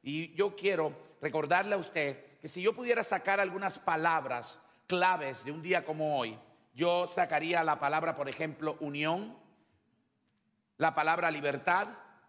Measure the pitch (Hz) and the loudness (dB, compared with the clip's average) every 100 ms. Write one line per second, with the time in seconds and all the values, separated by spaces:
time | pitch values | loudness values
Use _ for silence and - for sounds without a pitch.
0 | 127 151 165 165 202 202 196 180 156 139 | -6 -6 -6 0 0 2 0 2 0 -4
1 | - - 156 156 147 175 196 202 160 165 | -18 -8 -4 -2 2 2 4 -2 -2 -2
2 | 143 135 - _ 156 180 190 233 247 233 | -2 -4 -14 _ -12 -2 0 0 0 0
3 | 214 190 - 196 190 185 196 - - 160 | 2 0 2 2 2 0 -4 -2 -2 2
4 | 165 160 131 123 120 - - _ _ 180 | 4 2 0 -6 -6 -14 -20 _ _ 4
5 | 185 180 139 127 135 156 165 180 156 156 | 4 4 -2 -6 -8 -8 0 0 0 -4
6 | 156 143 117 110 - _ _ 120 170 175 | 0 0 -2 -6 -18 _ _ 0 2 2
7 | 175 - 175 151 160 170 160 147 143 156 | 0 0 2 2 2 2 2 2 2 0
8 | 165 151 135 127 156 143 156 - 147 143 | 0 -2 -6 -4 -6 -4 -6 -4 -6 -2
9 | 151 170 220 - _ _ _ _ _ _ | 0 -2 -4 -14 _ _ _ _ _ _
10 | _ _ _ _ _ _ _ _ 160 156 | _ _ _ _ _ _ _ _ 0 2
11 | 151 165 170 151 143 139 - 180 208 233 | 2 2 2 0 -2 -2 0 0 0 -10
12 | - _ | -20 _